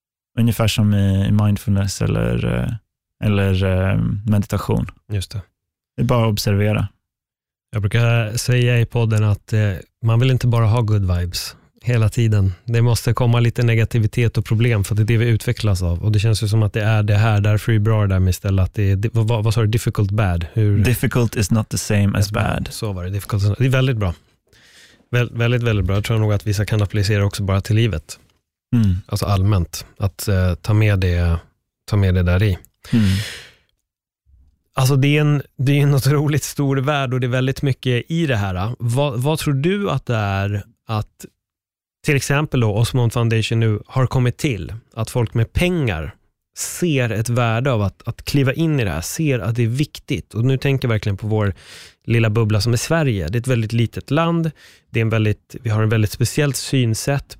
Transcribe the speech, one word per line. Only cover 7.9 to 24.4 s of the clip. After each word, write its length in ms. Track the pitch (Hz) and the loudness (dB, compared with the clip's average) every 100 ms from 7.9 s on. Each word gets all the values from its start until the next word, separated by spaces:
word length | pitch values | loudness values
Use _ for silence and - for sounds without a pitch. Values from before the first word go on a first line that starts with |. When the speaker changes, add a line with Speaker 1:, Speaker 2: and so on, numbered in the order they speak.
| 117 117 117 107 110 | 0 2 2 0 -4
Speaker 2:
säga 420 | - 123 120 120 | -2 0 2 2
i 60 | 113 | 0
podden 380 | 120 110 110 | 0 0 2
att, 300 | 107 101 - | 2 0 -2
eh, 200 | 110 104 92 - _ | 0 0 -2 -10 _
man 160 | 113 113 | 0 2
vill 120 | 131 | 2
inte 160 | 127 123 | 2 2
bara 180 | 117 113 | 2 2
ha 160 | 120 | 2
good 360 | 107 104 92 87 | 2 0 0 -2
vibes 380 | 90 - - - _ _ | -2 -6 -12 -16 _ _
hela 280 | - 120 107 | -2 0 2
tiden. 440 | - 113 107 95 90 - | 2 2 2 2 -2 -2
Det 160 | 117 | 2
måste 320 | 120 113 - | 2 2 0
komma 260 | 110 120 120 | 0 2 4
lite 240 | 120 - | 2 2
negativitet 720 | 120 113 110 120 107 - 113 - | 2 2 2 0 0 0 0 0
och 80 | - | 0
problem, 380 | 110 120 107 | 2 2 2
för 100 | 95 | 0
att 40 | 104 | 0
det 60 | |
är 20 | 107 | 2
det 120 | 113 | 2
vi 80 | 120 | 2
utvecklas 560 | 107 - 113 107 92 | 2 0 -2 0 0
av. 220 | 87 85 | 0 0
Och 80 | 107 | 0
det 80 | 107 | 2
känns 240 | 113 104 | 2 0
ju 40 | 107 | 2
som 160 | 110 | 2
att 100 | 104 | 2
det 100 | 113 | 0
är 200 | 107 107 | 2 2
det 120 | 104 104 | 4 2
här, 260 | 113 104 | 4 4
därför 300 | 104 107 - | 2 2 2
är 20 | |
det 60 | 110 | 2
bra 220 | 104 110 | 2 2
det 60 | 101 | 2
där 120 | 95 | 2
med 100 | 92 | 2
istället 340 | 90 101 98 | 0 0 0
att 100 | 92 | 0
det 180 | - 98 | 0 0
är, 40 | 95 | 0
di-, 140 | 107 | 0
vad, 140 | 117 107 | 0 0
vad, 160 | 117 | 0
vad 100 | 110 | 0
sa 80 | 117 | 2
du? 60 | 107 | 2
Difficult 440 | 113 - 110 98 | 0 -2 -2 0
bad? 340 | 104 98 85 85 | 0 0 0 -4
Hur? 300 | 110 104 101 | 0 2 2
Speaker 1:
Difficult 520 | 104 117 127 127 117 - | 2 2 0 0 0 0
is 160 | 104 | 0
not 180 | 113 107 | 0 -2
the 80 | 101 | -6
same 400 | - 104 101 101 | -2 0 2 0
as 80 | 101 | -2
Speaker 2:
As 60 | |
bad. 120 | 107 | 0
Speaker 1:
bad. 240 | 113 - - | -2 -2 -6
Speaker 2:
Så 220 | - 110 | -8 -8
var 100 | 92 | -6
det. 60 | 90 | -6
Difficult 340 | 98 - 104 | -8 -4 0
is 60 | 101 | 0
not, 80 | 101 | 2
det 80 | 127 | 2
är 40 | |
väldigt 280 | 131 131 113 | 2 0 0
bra. 160 | 95 - _ _ | -2 -4 _ _